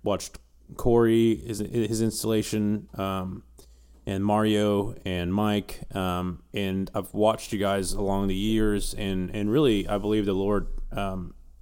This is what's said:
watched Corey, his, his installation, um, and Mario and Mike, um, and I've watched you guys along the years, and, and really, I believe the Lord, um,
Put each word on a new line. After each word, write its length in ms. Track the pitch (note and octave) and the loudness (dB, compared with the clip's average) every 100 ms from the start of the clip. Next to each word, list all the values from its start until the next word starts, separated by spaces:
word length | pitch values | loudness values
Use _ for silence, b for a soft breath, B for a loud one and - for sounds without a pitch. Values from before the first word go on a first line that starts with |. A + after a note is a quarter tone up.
watched 360 | G#2 G2 - - - - - - | -2 -2 -4 -16 -20 -20 -20 -2
Corey, 600 | B2+ A#2 A2+ A2+ A2+ A2 | 4 6 6 6 4 2
his, 240 | - G#2+ | -4 -6
his 420 | G#2 A#2+ G#2+ A2+ | -4 -2 -2 0
installation, 880 | A2+ G#2 A2 A2 G#2+ A2 G#2 G#2+ - - | 0 0 0 0 0 0 0 -2 -6 -6
um, 480 | F#2+ F#2+ F#2 F#2 - - b b b b - | -4 -2 -6 -10 -14 -20 b b b b -6
and 180 | G2 G2+ | -2 2
Mario 680 | G#2 A2 G#2 G#2 G2+ G#2 B2 G2 | 2 4 4 4 2 0 -4 -4
and 280 | F2+ F2 | -2 0
Mike, 480 | G2+ G#2+ G#2 F#2+ - - G2 | 0 2 0 -2 -10 -8 -4
um, 480 | F#2 F2+ F2+ F2 - | -2 -2 -4 -6 -8
and 360 | G#2 G2 F#2+ F#2+ G#2 | -4 -2 -2 -2 -4
I've 180 | F#2 | -6
watched 380 | G2+ G#2+ G#2+ - | 0 2 2 -2
you 60 | G#2 | -2
guys 320 | G2 G2 F#2 | 0 0 0
along 340 | G2 G2 G2 G2 | -2 0 0 0
the 60 | F#2+ | 0
years, 580 | G#2+ A2 G#2+ G#2 - | 2 2 2 2 -2
and, 360 | G#2+ G2+ F#2+ F2+ | -4 -4 -2 -4
and 200 | G#2+ G#2 | -4 0
really, 360 | B2+ C#3+ G#2 F#2+ | 2 4 2 0
I 100 | G#2 | -2
believe 280 | G#2 G#2+ G2+ | 0 0 2
the 80 | |
Lord, 340 | F#2+ G2 G2+ - - - | 0 2 0 0 -6 -6
um, 420 | - G2 F#2+ E2+ - - - | -4 -4 -4 -8 -12 -20 -20